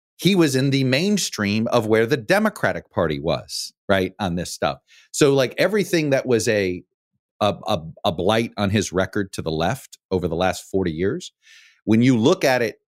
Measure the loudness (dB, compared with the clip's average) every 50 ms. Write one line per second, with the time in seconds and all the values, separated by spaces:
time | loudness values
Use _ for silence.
0 | _ _ _ -2 0 2 4 4 4 2 2 0 0 2 2 2 2 2 2 2
1 | 2 0 0 0 -2 -4 -4 -2 0 0 0 0 0 2 2 0 2 4 4 4
2 | 4 2 0 -2 0 0 0 2 2 -2 -4 -2 -2 -2 -2 -2 -8 _ -2 -2
3 | 0 0 0 -2 -2 -2 -2 -4 -4 -8 -10 -10 -10 -10 _ _ _ 0 0 0
4 | 0 -2 -4 -6 -6 -4 -4 -4 -6 -8 -8 -4 -4 -4 -4 -6 _ _ _ -20
5 | _ _ 0 2 4 4 4 4 2 0 0 -2 -2 0 0 0 -2 0 0 0
6 | 0 2 0 0 0 0 0 0 2 2 0 2 0 0 -2 -6 -10 _ _ _
7 | _ _ _ _ _ _ _ -2 -2 -2 -2 -2 -4 -4 -4 -4 -4 -10 -14 -6
8 | -4 -4 -2 0 0 2 2 2 0 -4 -4 -4 -4 0 0 0 -2 0 -2 -2
9 | -2 -2 -2 -6 -6 -6 -8 -8 -6 -6 -4 -2 -2 -2 -2 -4 -8 -20 -20 _
10 | _ -4 -4 -2 -2 -2 -2 0 0 -2 -2 -4 -8 -6 -4 -2 -2 -2 -4 -2
11 | -4 -4 -4 -6 -10 -14 _ _ _ -20 -20 -20 -20 _ _ _ -2 0 2 4
12 | 4 4 4 4 4 2 2 2 2 0 2 2 0 -4 -6 _ _